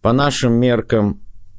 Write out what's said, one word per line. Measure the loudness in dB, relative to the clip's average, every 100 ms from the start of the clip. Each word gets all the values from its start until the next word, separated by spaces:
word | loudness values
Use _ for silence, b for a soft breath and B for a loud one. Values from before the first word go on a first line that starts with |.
по | 0
нашим | 2 2 0 0
меркам, | 2 2 0 0 0 0 -2 -10 -16 -18